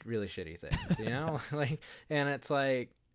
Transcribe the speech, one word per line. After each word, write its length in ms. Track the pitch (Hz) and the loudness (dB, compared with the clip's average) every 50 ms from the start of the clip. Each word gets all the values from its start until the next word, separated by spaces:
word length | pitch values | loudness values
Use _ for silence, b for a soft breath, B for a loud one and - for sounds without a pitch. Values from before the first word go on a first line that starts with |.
| - | -8
really 220 | 113 117 107 101 92 | -4 -2 -2 -2 -4
shitty 320 | - 98 87 80 82 - | -6 -8 -8 -8 -10 -10
things, 380 | - - - - - - 185 - | -4 0 0 0 2 2 0 2
you 80 | 110 | 2
know? 340 | 113 120 135 160 165 156 131 - | 0 -2 -2 0 -2 -2 -2 -4
<laughs> 60 | - | -4
Like, 280 | 147 147 143 120 156 - B B B B B B | -2 0 0 0 0 -2 B B B B B B
and 180 | 151 143 143 143 | 2 2 4 2
it's 220 | 143 135 - - | 0 0 0 2
like, 420 | 147 139 135 135 131 127 117 - _ _ _ _ _ | 2 4 4 4 2 2 0 -4 _ _ _ _ _